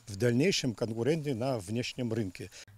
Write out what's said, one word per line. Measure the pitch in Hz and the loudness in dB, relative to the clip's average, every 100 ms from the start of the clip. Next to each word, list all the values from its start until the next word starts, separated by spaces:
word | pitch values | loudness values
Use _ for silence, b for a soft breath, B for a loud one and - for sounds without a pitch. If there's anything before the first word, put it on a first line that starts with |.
| - | -12
в | 98 | 0
дальнейшем | 120 120 170 - 139 | 2 4 4 2 0
конкуренции | 104 113 113 117 165 147 | -2 -2 0 2 2 0
на | 117 131 123 | -2 0 -2
внешнем | 90 117 123 - 120 | -2 -2 -2 -2 -2
рынке. | 113 101 - 101 B - | 0 -2 -4 -12 B -20